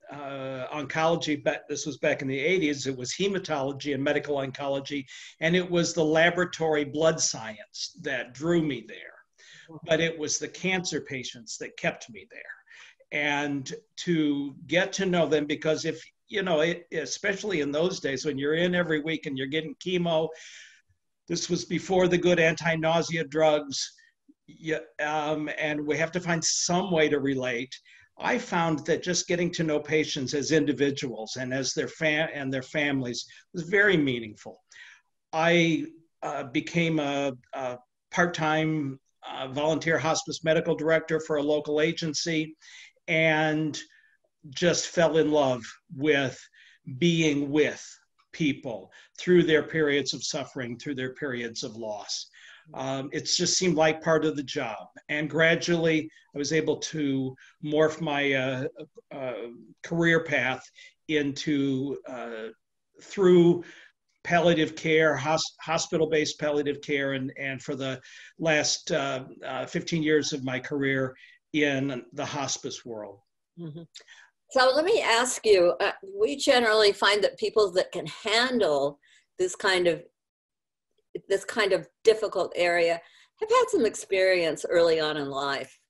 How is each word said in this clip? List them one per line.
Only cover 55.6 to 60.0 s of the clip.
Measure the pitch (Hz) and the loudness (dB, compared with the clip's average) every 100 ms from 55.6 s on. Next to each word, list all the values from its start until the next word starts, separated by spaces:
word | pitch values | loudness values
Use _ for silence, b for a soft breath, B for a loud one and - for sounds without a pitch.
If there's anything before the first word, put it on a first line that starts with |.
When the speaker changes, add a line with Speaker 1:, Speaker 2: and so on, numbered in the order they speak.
| 170 175 165 160 147 b b | 2 2 2 2 -2 b b
Speaker 1:
I | 143 | -6
was | 143 | 0
able | 160 156 143 | 0 0 -2
to | - 160 143 135 131 131 b b | -4 -4 -2 0 -2 -6 b b
morph | 151 151 156 156 | -2 4 4 2
my, | 160 143 143 | -4 0 0
uh, | 135 131 127 143 - 151 - _ | 0 0 -2 -6 -8 -20 -20 _
uh, | 143 131 113 117 117 117 - | -10 -8 -8 -10 -14 -20 -20
career | - 170 | -6 0